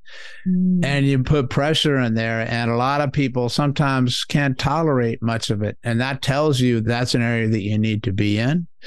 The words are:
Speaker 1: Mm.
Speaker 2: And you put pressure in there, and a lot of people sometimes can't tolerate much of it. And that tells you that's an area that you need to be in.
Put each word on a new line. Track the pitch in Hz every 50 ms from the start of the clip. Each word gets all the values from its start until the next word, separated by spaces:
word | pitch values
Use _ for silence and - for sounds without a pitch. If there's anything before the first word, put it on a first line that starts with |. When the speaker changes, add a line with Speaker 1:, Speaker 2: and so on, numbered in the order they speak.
| - - - - - - - - - 185
Speaker 1:
Mm. | 185 180 185 185 185 180 170
Speaker 2:
And | 135 143 143 139
you | 139 139 131
put | 127 - 151 147 131 123
pressure | - 147 139 156 160 - - 151 139 135
in | 123 113 110
there, | 113 113 113 113 113 113 117
and | 120 117 120 117
a | 117
lot | 117 123 135 143 147
of | 147 139
people | - 147 139 127 127 123 120 120
sometimes | - - 147 143 139 - 151 135 135 131 127 123 123 - -
can't | - - 151 143 139 127 -
tolerate | - 143 143 165 165 156 139 127 120 113 - -
much | 113 113 113 110 - -
of | 110 101
it. | 104 104 - - -
And | 117 117 117
that | 127 135 143 135
tells | - - 131 143 151 156 139 123
you | 127 123 120 113
that's | 110 117 120 120 127 - -
an | 123
area | 117 117 117 113 113 110
that | 113 107
you | 95 107 107 107
need | 107 110 107 104
to | - 107
be | 98 101 104 104 104 107
in. | 117 131 156 180 170 - - - -